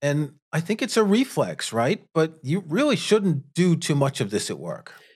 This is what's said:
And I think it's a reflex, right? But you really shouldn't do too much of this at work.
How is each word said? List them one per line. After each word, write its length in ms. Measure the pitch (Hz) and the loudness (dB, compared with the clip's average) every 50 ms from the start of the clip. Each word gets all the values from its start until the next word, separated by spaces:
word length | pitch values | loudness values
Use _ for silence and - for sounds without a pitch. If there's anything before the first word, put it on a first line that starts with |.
And 360 | 143 143 143 147 151 139 - _ _ _ - | -2 0 0 0 -2 -4 -8 _ _ _ -4
I 60 | 160 | -4
think 200 | 165 - 220 - | -2 -2 -2 -2
it's 160 | 269 - - | -2 0 2
a 80 | 233 214 | 2 4
reflex, 640 | 190 202 240 269 - - 156 117 87 76 - - - | 4 4 2 2 2 0 -2 -2 -2 -4 -8 -8 -4
right? 320 | 110 117 117 143 - - - _ - | -2 0 0 0 0 -2 -6 _ -2
But 240 | 160 160 160 160 - | 0 0 0 -2 -6
you 220 | - 131 165 202 175 | -4 -4 -4 -4 -4
really 300 | 151 160 240 294 294 220 | -2 -2 0 2 2 0
shouldn't 560 | - - - 208 220 196 185 151 135 - _ | 0 2 2 2 4 4 2 0 0 -4 _
do 240 | - 170 185 180 165 | 0 2 2 4 2
too 180 | 170 - - 151 | 2 0 0 0
much 280 | 143 139 139 - - | 2 0 0 0 -2
of 80 | 120 98 | -4 -2
this 180 | 104 98 - - | -2 -4 -4 -6
at 100 | 92 69 | -8 -10
work. 360 | - 80 64 - - - - - - _ _ | -10 -10 -10 -12 -14 -20 -20 -20 -20 _ _